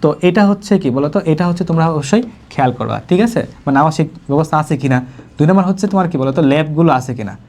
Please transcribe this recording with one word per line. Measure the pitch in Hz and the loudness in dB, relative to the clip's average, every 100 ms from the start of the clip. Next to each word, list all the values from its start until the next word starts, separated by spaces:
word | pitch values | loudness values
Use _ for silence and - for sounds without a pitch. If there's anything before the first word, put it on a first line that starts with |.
তো | 160 151 | 0 2
এটা | 180 185 202 | 0 4 2
হচ্ছে | 202 - 196 | 0 0 0
কি | 143 | 0
বলতো, | 127 143 196 | -2 -2 -2
এটা | 165 156 175 | 0 0 0
হচ্ছে | 175 | -2
তোমরা | 175 165 165 | -2 0 0
অবশ্যই | 156 135 214 240 - - | 0 0 0 0 -12 -12
খেয়াল | - 131 | -2 -2
করবা, | 123 113 110 - | 0 -4 -6 -2
ঠিক | 180 | 2
আছে? | 233 233 - - - | 2 0 -6 -8 -2
মানে | 139 | 2
আবাসিক | 156 156 156 - - | 2 0 -4 -4 -4
ব্যবস্থা | 139 151 151 | -2 0 -2
আছে | 151 151 | -2 -2
কিনা। | 135 127 127 - - - | 0 -2 -2 -16 -20 -2
দুই | 151 | 2
নাম্বার | 190 185 | 4 2
হচ্ছে | 190 202 | 0 0
তোমার | 196 180 | 0 0
কি | 156 | 0
বলতো, | 131 135 | -2 2
ল্যাবগুলো | 147 143 151 151 165 | 2 2 0 0 2
আছে | 131 123 | 2 -2
কিনা | 117 104 101 | -8 -8 -12